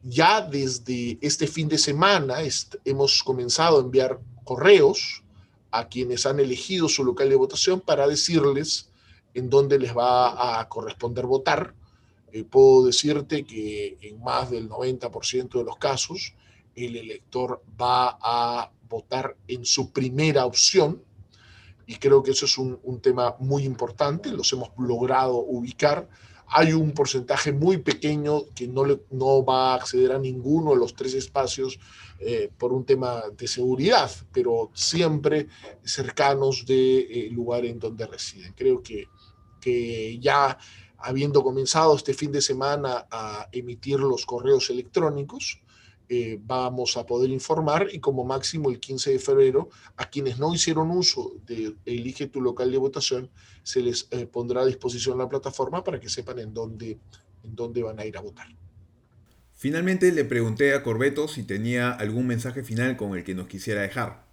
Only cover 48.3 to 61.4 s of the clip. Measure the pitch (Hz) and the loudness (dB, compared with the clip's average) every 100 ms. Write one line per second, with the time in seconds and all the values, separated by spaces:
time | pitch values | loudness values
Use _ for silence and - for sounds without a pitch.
48.3 | 135 - 165 143 120 - 131 139 131 135 | -4 -4 -4 -4 -4 -8 -6 -2 0 2
49.3 | 139 135 131 - - - - - 143 135 | 6 6 4 -2 -12 -20 -14 -10 -6 -4
50.3 | 120 151 170 - 156 160 175 180 - - | -2 -2 0 0 0 0 0 -2 -4 -10
51.3 | - 98 117 110 104 - 120 120 131 139 | -12 -14 -8 -8 -8 -10 -8 -8 -8 -8
52.3 | 139 127 120 127 131 135 143 - 127 131 | -4 -4 -2 0 0 -2 -2 -4 -4 -8
53.3 | _ _ - - 131 120 117 - 123 120 | _ _ -20 -6 -2 -2 -4 -8 -10 -8
54.3 | 123 120 123 131 123 127 120 117 127 127 | -8 -4 0 0 0 -6 -4 -4 -4 -4
55.3 | 139 135 - 131 170 180 151 110 - 123 | -6 -8 -6 -6 -4 -6 -8 -8 -10 -10
56.3 | 123 110 110 113 110 113 107 - - _ | -12 -12 -10 -10 -10 -12 -14 -18 -20 _
57.3 | _ 110 113 117 120 113 107 107 101 104 | _ -20 -10 -8 -6 -6 -8 -12 -12 -16
58.3 | - - - - - - _ _ _ _ | -18 -20 -20 -20 -20 -20 _ _ _ _
59.3 | _ _ _ 131 160 180 185 185 165 127 | _ _ _ -4 -2 0 4 4 4 0
60.3 | 120 113 107 139 139 120 113 135 143 151 | 0 0 2 2 2 0 0 0 0 -6
61.3 | 143 | -6